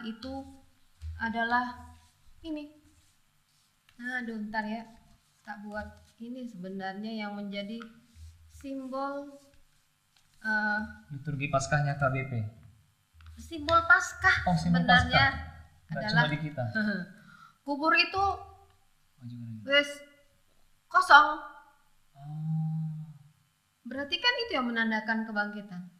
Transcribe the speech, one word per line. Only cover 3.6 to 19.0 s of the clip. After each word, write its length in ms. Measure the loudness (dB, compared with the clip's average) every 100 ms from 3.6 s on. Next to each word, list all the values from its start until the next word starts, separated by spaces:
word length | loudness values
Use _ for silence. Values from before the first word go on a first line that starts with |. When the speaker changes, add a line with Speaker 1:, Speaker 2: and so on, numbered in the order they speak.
| _ _ _ -12
Speaker 1:
Nah, 260 | -8 -6
aduh, 160 | -6 -8 -6
ntar 160 | -6
ya. 240 | -4 -6 -10 -20 -20 _ _ _
Tak 200 | -18 -16
buat 240 | -12 -10 -10 -14 -20 -16
ini 300 | -14 -12 -12
sebenarnya 640 | -12 -10 -8 -8 -8 -8 -8
yang 160 | -8
menjadi 480 | -8 -8 -8 -8 -10 -14 -20 _ -20 -20 -20 -20
simbol, 960 | -16 -10 -10 -8 -6 -4 -6 -10 -16 -20 -20 -20 _ _ _ _ _ _ _
eh, 400 | -4 -2 0 -2 -6 -12 -14
Speaker 2:
Liturgi 400 | -10 -6 -4 0
Paskahnya 480 | 0 2 2 2 2
K 40 | 0
B 100 | 0
P. 80 | -2 -4 -4 -8 -20 -20 _ _ _ -20 -20
Speaker 1:
Simbol 480 | -18 -12 -6 4 6
Paskah 640 | 8 6 4 0 2 2 4
Speaker 2:
Oh, 80 |
simbol 240 | 2 4 4
Speaker 1:
sebenarnya 460 | 8 6 8 6 4
Speaker 2:
Paskah. 240 | 2 -8 -16 -20 -20
Nggak 160 | -12 -6
Speaker 1:
adalah 220 | 0 4
Speaker 2:
cuma 100 | 4
di 60 | 2
kita. 240 | -4 -4 -4
Speaker 1:
<laughs> 960 | -2 0 -2 -6 -14 -20 -20 -20 _ -6
kubur 260 | 0 4
itu 240 | 4 2 2
Speaker 2:
Oh, 180 | 0 -2 -8 -20 -20 _ _ _